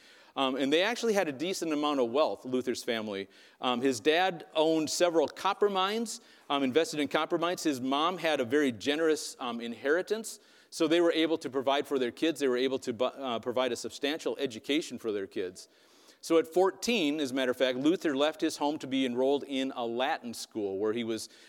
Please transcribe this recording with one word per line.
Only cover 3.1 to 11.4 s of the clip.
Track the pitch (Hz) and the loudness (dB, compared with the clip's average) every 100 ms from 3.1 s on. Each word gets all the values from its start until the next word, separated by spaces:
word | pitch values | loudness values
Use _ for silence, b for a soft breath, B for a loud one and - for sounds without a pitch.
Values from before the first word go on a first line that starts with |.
| 98 98 B B B | -6 -8 B B B
Um, | 131 120 | -2 0
his | 135 120 | 0 0
dad | 151 160 190 170 - | 2 4 2 -2 -4
owned | 160 156 160 151 | 0 2 2 0
several | - 175 165 139 | 2 2 4 2
copper | - 190 202 208 | 0 -2 2 2
mines, | 190 190 220 233 - B B B | 2 0 -2 -4 -8 B B B
um, | 143 | 0
invested | 135 135 160 151 | 2 2 2 0
in | 143 | 0
copper | 156 156 170 | 0 0 0
mines. | 165 180 | 0 -2
His | 165 131 | -2 -2
mom | 131 139 165 185 | 0 0 0 0
had | 160 147 | 0 0
a | |
very | 120 143 143 | 0 2 2
generous, | 113 113 147 165 151 - - | 0 -2 2 2 2 -2 -10
um, | 123 117 | -8 -8
inheritance. | 117 113 135 165 180 214 214 - b b b | -8 -4 0 0 0 -4 -6 -14 b b b
So | - 160 | 0 4
they | 170 | 4
were | 170 | 4
able | 160 160 | 4 2
to | 156 | 0